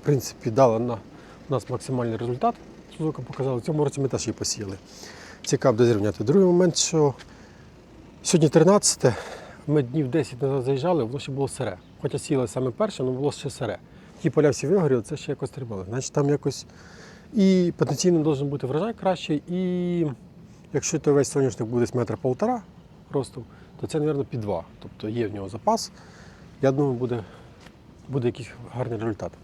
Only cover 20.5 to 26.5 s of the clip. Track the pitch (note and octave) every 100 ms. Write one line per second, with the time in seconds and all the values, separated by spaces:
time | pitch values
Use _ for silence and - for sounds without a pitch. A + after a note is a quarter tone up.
20.5 | - - C#3+ - D#3 D3+ C#3+ C3+ C#3+ C3
21.5 | G2+ A2+ A#2+ A#2+ B2 A#2 A2 C3 B2+ A3
22.5 | B3 - - - - - C#3+ B2+ - A2+
23.5 | - - - A2 D#3+ D3 C#3+ C3+ B2 G#2
24.5 | F2 E2 - - - G#2+ A#2 G#2+ G2+ G2
25.5 | A#2 - A3+ - - - - - - -